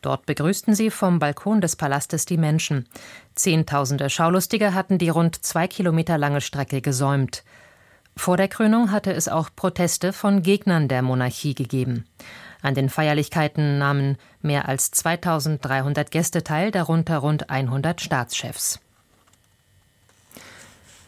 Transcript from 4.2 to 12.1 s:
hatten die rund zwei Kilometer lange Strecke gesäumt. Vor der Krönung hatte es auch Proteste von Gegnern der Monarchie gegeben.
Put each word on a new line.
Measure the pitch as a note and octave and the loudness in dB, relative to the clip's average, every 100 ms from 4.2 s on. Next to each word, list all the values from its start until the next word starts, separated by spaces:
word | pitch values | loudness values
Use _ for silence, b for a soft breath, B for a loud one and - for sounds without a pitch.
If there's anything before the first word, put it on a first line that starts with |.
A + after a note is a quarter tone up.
| E3 F#3 - A3 G#3 | 2 2 0 0 2
hatten | F#3 F#3 F#3 | 0 0 2
die | E3 | 2
rund | E3 E3 - | 4 2 0
zwei | - E3 F#3 | -4 -2 -2
Kilometer | - F3+ D#3+ D#3+ D#3+ | 0 2 2 2 0
lange | C#3+ C#3+ | 2 0
Strecke | - C#3+ C3+ C3+ | -2 -6 -4 -2
gesäumt. | C3 C3 C#3 C#3 C3 - b b b b b b b - | -2 0 2 2 0 -4 b b b b b b b -6
Vor | - F3+ | 0 2
der | F#3+ | 0
Krönung | - G#3+ A3+ A3+ | 2 2 4 2
hatte | G#3 G3 | 0 0
es | D#3+ - | -2 -2
auch | D#3+ D#3 | -2 -4
Proteste | - F#3 F3 F3 - F3+ | -2 -4 0 0 0 -4
von | G3 G#3 G3+ | 0 2 2
Gegnern | F3 G3+ G3+ E3+ C#3 | 4 2 2 2 2
der | C3 | 2
Monarchie | B2+ B2+ B2 - D3 | 2 0 0 -2 -4
gegeben. | C3 B2 C3 B2+ A#2+ - | -4 -2 -2 -2 -4 -8